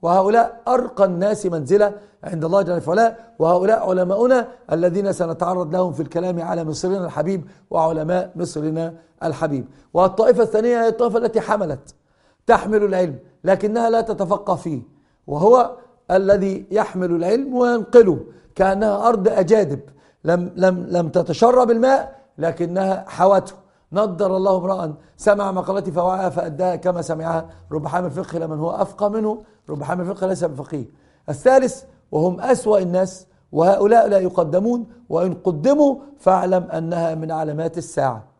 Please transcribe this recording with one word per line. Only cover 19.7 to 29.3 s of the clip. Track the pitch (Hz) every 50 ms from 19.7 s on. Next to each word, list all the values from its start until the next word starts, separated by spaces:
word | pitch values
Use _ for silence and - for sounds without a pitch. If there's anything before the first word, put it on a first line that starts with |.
| 143 135 - - _ _ _ _ _ _ _
لم، | 156 170 175 175 180 180
لم، | 170 185 190 185 180 175 -
لم | 175 175 170 160
تتشرب | 127 180 165 - 160 - - 233 247 254 247 226
الماء | 233 226 226 262 269 277 320 - - - _ _ _ -
لكنها | 160 165 165 - 175 170 175 185 190 190 190 - - -
حوته. | - - 175 190 202 190 185 - - - _ _ _ _ _ _
نضر | - 180 214 214 180 165 208 190 185 190
الله | 190 185 190 185
امرأً | 170 190 190 185 175 160 156 - _ _ _ _
سمع | - 214 208 202 202 196
مقالتي | 190 185 170 175 190 196 170 180
فوعاها | 156 170 175 185 185 185 190 180
فأداها | 143 165 165 170 151 139 180 185 180
كما | 160 - 185 180 175
سمعها، | 165 - 165 156 160 165 165 165 160 - - - - -
رب | 143 156 147 151
حامل | 139 180 180 170
فقه | 131 156 - - 165 170
لمن | 160 165 156 151
هو | 156 170
أفقه | - - 202 185 - - 208 208
منه، | 208 220 220 214